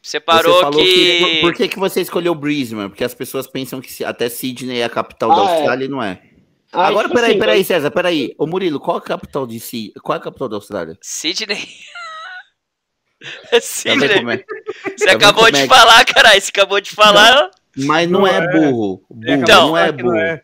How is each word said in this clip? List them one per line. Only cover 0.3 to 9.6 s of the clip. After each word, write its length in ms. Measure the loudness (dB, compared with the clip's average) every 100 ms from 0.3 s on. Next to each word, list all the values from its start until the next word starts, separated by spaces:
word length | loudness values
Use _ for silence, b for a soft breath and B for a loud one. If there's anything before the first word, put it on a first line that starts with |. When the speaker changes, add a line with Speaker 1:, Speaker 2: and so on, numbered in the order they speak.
| 2 4
Speaker 2:
Você 60 | 4
falou 180 | 2 2
Speaker 1:
que 100 | 2
Speaker 2:
que, 260 | 4 4 2
por, 200 | 2 2 -2
por 40 |
que 140 | -2 -4
que 100 | -2
você 220 | -4 -4
escolheu 340 | -4 -4 -4
Brisbane? 540 | -4 -4 -4 -4 -6 -10
Porque 140 | -6
as 80 | -8
pessoas 340 | -8 -10 -8 -8
pensam 320 | -10 -10 -12
que 120 | -14
se-, 120 | -10
até 240 | -10 -4 -6
Sydney 480 | -6 -10 -8 -8 -4
é 60 |
a 40 | -4
capital 420 | -4 -8 -4 0
da 60 | 2
Speaker 3:
Ah, 140 | 2
é. 40 | 0
Speaker 2:
Austrália 280 | 0 -2
e 40 | -4
não 140 | -6
é. 200 | -6 -8 _ _ _ _ _
Speaker 3:
Ah, 140 | -2 0
Speaker 2:
Agora, 220 | 0 0
Speaker 3:
tipo 60 | 0
Speaker 2:
peraí, 140 | 0
Speaker 3:
assim, 60 | 0
Speaker 2:
peraí, 180 | 2 0
Speaker 3:
quando 80 | 0
Speaker 2:
César, 240 | -2 -2
peraí. 440 | -2 -2 -2 -4 -6
Ô, 80 | -6
Murilo, 320 | -2 -4 -4
qual 160 | -4 -6
a 60 |
capital 440 | -6 -10 -8 -10 -8
de 120 | -10